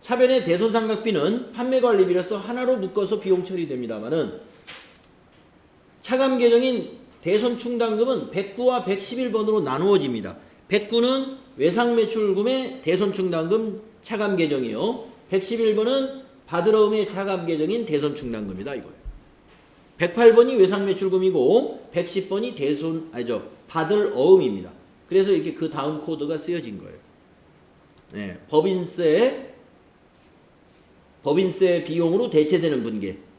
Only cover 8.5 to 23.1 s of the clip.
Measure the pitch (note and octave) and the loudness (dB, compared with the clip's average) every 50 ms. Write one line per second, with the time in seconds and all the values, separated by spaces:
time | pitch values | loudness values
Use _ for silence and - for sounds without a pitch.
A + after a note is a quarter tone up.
8.5 | - - B3 B3+ B3 B3 - F#3 G3 G3 - - B3 A#3+ C4 B3 G#3 A3 G#3+ G#3+ | -6 0 0 2 2 2 0 -2 -4 -4 -4 -8 -6 -4 -4 -2 -2 -2 0 2
9.5 | G#3+ G#3+ F3 C3+ C3 C#3 E3+ G3 G3+ F3+ C#3+ C3 B2 A2+ G2 F#2 E2+ - - - | 0 0 0 0 -2 0 2 4 4 4 2 0 -4 -4 -6 -8 -12 -14 -18 -20
10.5 | - _ _ _ F3+ G#3 G#3 - A3+ A#3 A#3 B3 C4 C4+ C4+ C4+ - - - - | -20 _ _ _ -2 -2 -2 0 0 2 2 2 2 0 -2 -4 -10 -14 -18 -20
11.5 | - - C3 E3 F3 A3 A#3+ A#3+ A#3+ A3+ A3 - A3+ A3 G#3+ G3+ F#3+ F#3+ G#3 A#3+ | -6 0 0 2 2 2 2 2 4 2 2 0 0 -2 0 0 2 2 2 0
12.5 | C4 C4 C4 - - - - A#3 F#3 F3+ G#3 G3+ F#3+ - F#3 F#3 E3+ E3 D#3+ E3 | 0 -2 -2 -6 -10 -8 -2 -2 0 2 0 0 0 -2 -2 -2 0 -2 0 0
13.5 | G3+ A3+ A3+ A3 F#3+ - - - - - _ - - G#3 G#3 G3+ G3 F3 E3 D3+ | 0 0 0 -2 -6 -10 -14 -18 -20 -20 _ -8 -6 -4 -2 0 2 2 2 2
14.5 | C#3+ C3+ B2+ A2+ G#2+ A2 D#3 G#3+ A#3+ - - - - - - - - F#3+ F#3+ - | 0 -2 -2 -4 -4 -4 -2 -4 -4 -6 -10 -16 -18 -20 -12 -2 -2 -2 -2 0
15.5 | A#3 A3+ A3+ A3 G#3 G3+ G#3+ A#3 C4 C4+ C4+ C4+ - - - - - - _ - | -2 0 2 2 2 2 2 2 2 0 0 -2 -6 -10 -16 -20 -20 -20 _ -6
16.5 | E3 F3 E3+ G#3+ G#3+ G#3+ G#3+ G#3 G#3+ G#3+ G3+ G3+ - F3+ G3 G3 F#3+ F#3 E3+ E3 | -4 0 2 4 6 6 4 4 4 0 -2 -2 -4 -6 -4 -4 -4 -4 -2 -4
17.5 | E3 D3+ D3+ D#3+ G3+ A#3+ A3+ F3+ D#3 D3 C#3+ D3 C#3+ D3 D3+ B2 A2+ A2 G#2+ G2 | -2 -2 0 0 0 -2 -2 -2 -2 -2 0 -2 -4 -4 -8 -8 -8 -6 -8 -8
18.5 | F#2+ F#2 G2+ C#3 C#3 B2 F#2+ - - - - - - - - - _ _ _ _ | -8 -10 -10 -8 -10 -10 -12 -14 -20 -16 -16 -16 -16 -16 -20 -20 _ _ _ _
19.5 | - _ _ _ _ _ _ _ _ - E3 F3 - A3+ A#3+ A3+ A3+ A3+ A#3+ C4 | -20 _ _ _ _ _ _ _ _ -2 -2 -2 2 2 2 4 6 4 4 4
20.5 | C4+ A#3 F#3 F#3 G3 G3 G3 G3 F#3 - G3 F#3+ F3+ F#3 F#3 F#3+ F3+ D#3+ B2 C3+ | 4 4 4 4 2 -2 -2 -2 -2 -2 -2 -2 -2 0 0 0 0 2 2 4
21.5 | F3+ A#3 D4 - - - - - - E3+ F3 - - G3 F#3 - F#3+ G3+ A3+ B3 | 4 2 2 0 -8 -12 -16 -8 -6 -6 -6 -4 -4 -6 -6 -4 -6 -6 -4 -6
22.5 | - - C#3 C3+ D3+ C#3+ D3+ E3 D#3+ E3 D#3+ - | -6 -6 -4 -4 -4 -4 -4 -6 -6 -6 -8 -10